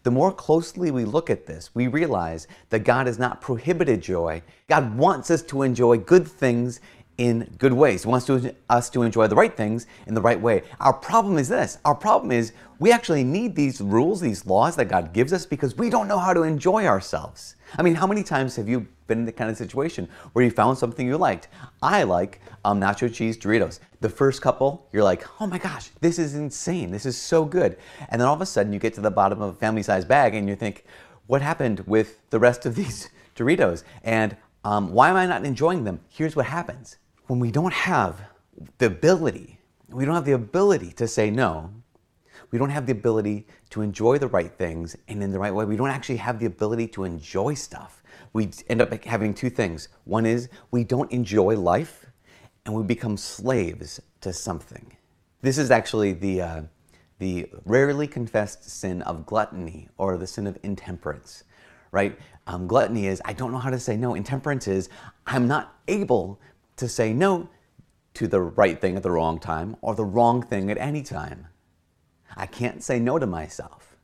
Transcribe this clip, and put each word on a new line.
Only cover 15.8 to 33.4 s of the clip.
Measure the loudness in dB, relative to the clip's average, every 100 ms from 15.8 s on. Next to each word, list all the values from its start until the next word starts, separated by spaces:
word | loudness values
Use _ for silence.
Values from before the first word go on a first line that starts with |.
| 0
don't | 0 0
know | 0
how | 4
to | 2
enjoy | 2 2 2 2 4
ourselves. | 2 0 -6 -8 -16 -20 -20 -12 0
I |
mean, | 2 2
how | 0
many | -2
times | -2 -2 -2 -4
have | -2
you | -2 -4 _ -4
been | -2
in | -2
the |
kind | -4 -6
of | -4
situation | -6 -4 -4 -6 -10 -12 -4
where | 2 4
you |
found | 4 2 2
something | -2 -2 -2
you | 0
liked? | 0 0 -8 -20 -20 _
I | 0 2
like, | 2 2 0 -8 -20 -4
um, | 0 2
nacho | 0 0 -4
cheese | -2 -4 -2
Doritos. | 0 2 0 -6 _ _
The | -6
first | 2 2 2
couple, | -2 0 -2 -2 _
you're | 2
like, | 2 2 -6 -10
"Oh | -8
my | -6
gosh, | -8 -10 -16 -2
this | -2 0
is | -4 -4
insane. | -8 -8 -6 -4 -6
This | -6 -6
is | -8
so | 0 0 2
good." | 0 0 -2 -20 -20 -6
And | 0
then | 2
all | 2
of |
a | 0
sudden | 0 0
you | 0
get | -4
to | -2
the | 0
bottom | 2 2 0
of | -6 -4
a |
family | -2 -2
size | 0 -2 2
bag | 4 4 2
and | -4
you | -4
think, | -6 -8 _ -20 -20 -20 -2
"What | 0
happened | 0 -2 -2 -2 2
with | 2 2 -6 _
the | 4
rest | 4 4 -4
of | -4
these | -6 -8 -16 _
<laughs> | _
Doritos? | -2